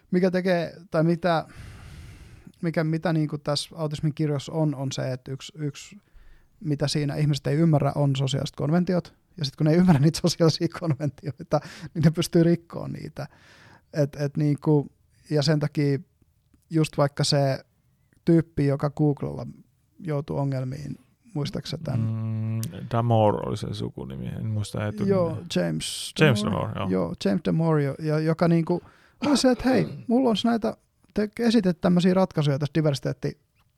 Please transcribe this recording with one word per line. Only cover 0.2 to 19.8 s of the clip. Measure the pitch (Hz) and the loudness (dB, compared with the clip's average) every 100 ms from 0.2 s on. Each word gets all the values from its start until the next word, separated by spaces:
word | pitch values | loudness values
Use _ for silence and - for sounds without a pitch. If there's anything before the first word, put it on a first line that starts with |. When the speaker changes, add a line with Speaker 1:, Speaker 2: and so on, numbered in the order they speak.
| 185 | 2
Speaker 1:
tekee, | 185 185 175 160 - 170 | 0 0 0 -2 -10 -4
tai | 165 | 0
mitä, | 160 170 180 160 - - - - - - - - - - - - | 2 2 0 0 -2 -12 -20 -18 -20 -18 -20 -20 -20 -20 -20 -6
mikä, | 175 165 | -4 -2
mitä | 160 160 175 | 0 -2 0
niinku | 160 147 147 | 0 0 -4
tässä | - 147 - 170 | -4 -4 -4 -8
autismin | 156 143 151 | -6 -2 -4
kirjossa | 143 151 143 - | -2 -2 -2 -4
on, | 160 156 | -2 -2
on | 135 135 | -2 -6
se, | 131 131 | -4 -6
että | 131 - | -6 -10
yksi, | 135 - 156 | -12 -12 -8
yksi, | 147 - - 202 _ - - - _ _ | -8 -8 -16 -20 _ -20 -20 -20 _ _
mitä | 160 143 139 | -6 -2 -2
siinä | 156 143 143 | -2 -2 0
ihmiset | 147 139 139 | 0 0 0
ei | 143 | 2
ymmärrä, | 165 147 139 | 4 4 2
on | 147 143 135 | 0 0 0
sosiaaliset | 135 - - - | -2 -2 -6 -4
konventiot. | 143 170 170 131 - _ _ - | 0 0 2 -2 -4 _ _ -8
Ja | |
sit | 139 - | -8 0
kun | 151 | 4
ei | 170 | 6
ymmärrä | 185 143 | 6 6
niitä | 156 160 | 6 2
sosiaalisia | 175 - 165 - 165 - | -2 2 2 2 -2 -4
konventioita, | 165 131 147 - 151 - 170 151 - - 165 | -4 -2 -4 -6 -12 -12 -4 -4 -4 -12 -10
niin | 170 | 0
ne | 156 | 2
pystyy | 160 - 170 | 2 2 4
rikkoon | 165 170 - - 139 | 4 2 -2 -12 -10
niitä. | - - - - - - - - - _ | -10 -12 -12 -14 -16 -20 -20 -20 -20 _
Et, | 160 143 - | -2 -2 0
et | 143 156 | -4 0
niinku, | 147 143 - 151 135 - _ _ - | 0 0 2 2 2 -10 _ _ -4
ja | 151 | 0
sen | 143 151 | 2 2
takia | 147 - 143 139 - _ _ _ _ _ _ | 0 0 0 0 -4 _ _ _ _ _ _
just | 160 151 - | -2 0 2
vaikka | 143 - | 0 0
se | 147 147 135 135 - _ _ _ _ _ | 0 2 2 -2 -8 _ _ _ _ _
tyyppi, | - 165 160 - 143 | 2 4 2 0 0
joka | 139 147 | 0 -2
Googlella | - 151 139 139 143 117 - - _ | 0 0 0 -6 -8 -12 -14 -20 _